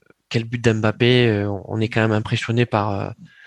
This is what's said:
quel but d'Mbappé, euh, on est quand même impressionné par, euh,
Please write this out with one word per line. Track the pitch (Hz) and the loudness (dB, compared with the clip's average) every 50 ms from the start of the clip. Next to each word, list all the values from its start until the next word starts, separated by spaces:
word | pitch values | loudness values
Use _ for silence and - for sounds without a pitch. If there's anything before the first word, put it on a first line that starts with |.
| _ _ _ _ _ - | _ _ _ _ _ -4
quel | - 117 117 | -4 -4 -4
but | 113 120 120 | -4 -6 0
d'Mbappé, | 113 117 110 110 107 110 104 - 123 120 127 123 123 117 | 2 2 2 2 2 0 0 2 2 4 4 4 4 4
euh, | 107 101 101 104 101 98 - | 2 0 0 -2 -4 -6 -8
on | - - 110 | -8 -4 -4
est | 110 107 | -2 -2
quand | - 117 | 0 0
même | 110 110 | 2 2
impressionné | 107 107 110 - - 117 - - 113 120 123 | 2 0 -2 -2 -4 -4 -4 -2 0 0 0
par, | - - 110 101 107 101 98 | 0 0 -2 0 0 -4 -4
euh, | - - 110 - 180 160 _ _ - | -6 -8 -10 -12 -20 -20 _ _ -20